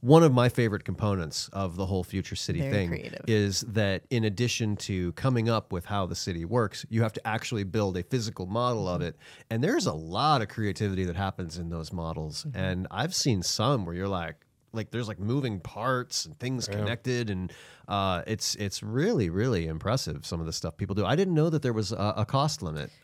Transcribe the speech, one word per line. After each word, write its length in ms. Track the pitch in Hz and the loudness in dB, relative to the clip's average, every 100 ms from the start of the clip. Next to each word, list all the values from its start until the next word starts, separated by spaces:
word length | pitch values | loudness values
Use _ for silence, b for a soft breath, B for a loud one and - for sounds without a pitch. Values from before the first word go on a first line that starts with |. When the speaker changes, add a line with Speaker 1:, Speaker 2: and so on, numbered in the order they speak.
Speaker 1:
one 200 | 120 160 | 10 10
of 100 | 165 | 10
my 160 | 123 120 | 8 6
favorite 360 | - 117 101 - | 4 2 2 -4
components 640 | 92 107 98 80 - - | 0 2 2 -2 -6 -6
of 220 | 98 98 85 | -4 -4 -2
the 120 | 95 | 0
whole 160 | 95 | 0
Future 320 | 90 98 92 98 | 0 -4 -4 -6
City 240 | - - | -4 -2
Speaker 2:
Very 120 | 135 | 0
Speaker 1:
thing 180 | 104 90 | 2 0
Speaker 2:
creative. 320 | 85 - - - | -2 -6 -8 2
Speaker 1:
is 340 | 110 101 95 | 4 4 0
that 420 | 120 107 104 92 - | -2 0 2 0 0
in 120 | 123 110 | 0 0
addition 500 | 95 120 - 110 104 | 0 0 0 -2 -2
to 340 | - 95 90 | -2 -2 -2
coming 360 | 80 135 127 113 | 0 0 2 2
up 220 | 113 - | 0 0
with 140 | 92 - | -6 -2
how 200 | 104 90 | -2 -2
the 80 | |
city 320 | 90 - 85 85 | -4 -4 -4 -2
works, 400 | 120 107 - - | 0 0 -4 -4
you 120 | 113 | 0
have 120 | 113 | 0
to 140 | - 110 | 0 -2
actually 360 | 110 - 113 | -2 -2 -4
build 340 | 98 110 101 90 | -2 0 0 0
a 60 | |
physical 420 | 87 131 110 110 90 | -2 -2 -2 -6 -4
model 420 | 107 123 117 92 | 0 0 0 -2
of 120 | 87 | -2
Speaker 2:
Mm-hmm. 60 | 85 | -2
Speaker 1:
it. 60 | 78 B B B | -6 B B B
And 140 | 113 | -2
there's 240 | 147 311 185 | 2 2 0
a 60 | |
lot 500 | 80 80 95 147 147 | -2 -4 0 2 4
of 60 | 107 | 2
creativity 540 | - 107 92 107 95 92 | -2 -2 0 -2 0 -2
that 100 | 85 | 0
happens 420 | 98 - 87 80 | -2 -4 -8 -6
in 120 | 85 | -6
those 220 | 82 78 | -6 -6
models. 540 | 90 82 80 78 76 156 | -6 -6 -6 -6 -8 -8
Speaker 2:
Mm-hmm. 100 | 120 | -2
Speaker 1:
And 280 | 92 92 92 | -2 0 -4
I've 240 | 95 147 185 | -2 -2 0
seen 260 | - 104 | 2 2
some 440 | 85 - 110 139 90 | 0 0 2 2 0
where 80 | 85 | -4
you're 120 | 98 | -2
like, 280 | 95 82 82 _ _ _ | -2 -4 -10 _ _ _
like, 180 | 113 104 | -8 -6
there's, 160 | 117 117 | -4 -4
like, 100 | 104 | -4
moving 400 | 101 131 131 101 | -2 0 0 -4
parts 640 | - - 117 127 123 - - | -6 -4 0 0 -2 -6 -6
and 100 | 151 | -8
things 300 | 123 131 110 | -4 -4 -2
Speaker 3:
Yeah. 80 | 104 | -2
Speaker 1:
connected, 540 | 107 117 123 123 113 | -2 -2 -2 -2 0
and, 200 | 98 90 B B B B | -2 -4 B B B B
uh, 340 | 101 98 90 - | 0 2 0 -2
it's, 260 | 110 - - | -4 -2 -2
it's 280 | 101 - | -4 -4
really, 480 | 104 117 180 220 92 | -4 0 2 2 2
really 340 | 85 123 107 82 | 2 2 2 0
impressive, 640 | 80 80 127 - 73 73 | -2 0 -2 -2 -6 -6
some 120 | 85 | -6
of 60 | 82 | -4
the 80 | |
stuff 240 | 80 85 - | -4 -6 -4
people 160 | 98 | -4
do. 120 | 98 95 | 0 2
I 80 | 139 | 2
didn't 180 | 190 | 4
know 160 | 165 160 | 4 4
that 140 | 156 | 2
there 100 | 127 | 0
was 180 | 110 101 | 0 -2
a, 220 | 101 101 101 | -2 -2 0
a 80 | 104 | 0
cost 360 | 139 147 147 | 2 0 -2
limit, 300 | 87 78 67 | -6 -6 -8
Speaker 2:
Yep. 0 | - | -12